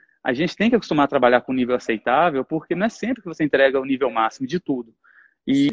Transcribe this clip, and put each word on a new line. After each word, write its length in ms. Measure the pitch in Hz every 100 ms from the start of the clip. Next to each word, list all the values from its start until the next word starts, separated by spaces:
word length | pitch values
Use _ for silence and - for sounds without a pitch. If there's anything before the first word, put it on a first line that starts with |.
| _ _
a 100 | -
gente 220 | 127 175 -
tem 140 | 220
que 60 | 240
acostumar 300 | - 151 139
a 40 |
trabalhar 320 | 143 123 123
com 120 | -
um 20 | 131
nível 200 | 120 123
aceitável, 680 | - 110 - 131 175 135
porque 320 | 131 160 - 175
não 100 | 226
é 40 |
sempre 320 | - 214 262
que 60 | 175
você 160 | 160
entrega 360 | 151 135 135 135
o 60 | 135
nível 240 | 131 131
máximo 360 | 117 113 - 127
de 140 | 175
tudo. 340 | - 131 113 _ _ _ _ _ -
E, 220 | 139 143